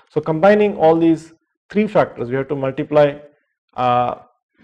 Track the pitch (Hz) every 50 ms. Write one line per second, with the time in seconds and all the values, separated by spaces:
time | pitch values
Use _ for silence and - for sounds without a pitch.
0 | _ _ - 156 151 165 160 156 170 202 214 208 208 208 202 - 160 160 165 165
1 | 165 165 160 151 - - _ _ _ _ _ _ _ - - 202 214 208 - 170
2 | 131 - - - 120 120 123 135 135 - 147 139 135 135 131 - 151 - 151 151
3 | 147 143 143 147 - - _ _ _ _ _ _ _ _ - - 127 123 123 123
4 | 123 120 - - - _ _ _ _ _ _ _